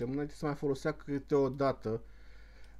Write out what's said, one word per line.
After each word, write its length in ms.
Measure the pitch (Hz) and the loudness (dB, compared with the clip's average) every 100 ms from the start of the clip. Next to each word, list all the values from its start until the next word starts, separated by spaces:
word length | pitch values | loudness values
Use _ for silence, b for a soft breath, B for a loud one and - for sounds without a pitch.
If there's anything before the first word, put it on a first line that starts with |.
| 120 | -2
M. 60 | |
Înainte 220 | 139 147 | 0 -2
se 120 | - 156 | -2 -2
mai 100 | 143 | 0
folosea 380 | 147 135 160 | 2 2 0
câteodată 1080 | 151 - 143 - 147 135 139 139 127 110 113 b b b b b b b b | -2 -2 -4 4 6 6 4 2 2 0 -2 b b b b b b b b